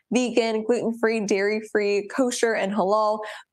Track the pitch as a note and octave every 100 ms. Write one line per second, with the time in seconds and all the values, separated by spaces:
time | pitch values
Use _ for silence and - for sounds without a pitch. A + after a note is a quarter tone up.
0 | - A#3+ B3 A#3 A3+ A3 G#3+ A#3+ G#3+ A3+
1 | A3 A3+ G3+ G3+ G3+ G#3+ A3 G#3+ G3+ G3+
2 | G3+ - B3 B3 A#3 A3 G3 G3+ F#3 G#3+
3 | G#3+ G#3+ G#3+ - -